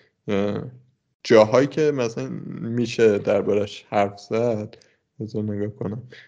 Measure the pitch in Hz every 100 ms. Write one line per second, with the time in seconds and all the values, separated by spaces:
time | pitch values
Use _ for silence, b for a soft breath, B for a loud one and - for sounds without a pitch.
0 | b _ - 98 101 107 - - _ _
1 | _ _ - 113 107 123 143 160 151 139
2 | 117 117 131 120 - - 117 120 117 117
3 | 113 101 101 101 104 101 98 - - 107
4 | 101 - - 110 120 107 107 - b b
5 | _ - 107 110 107 104 107 - 107 113
6 | - B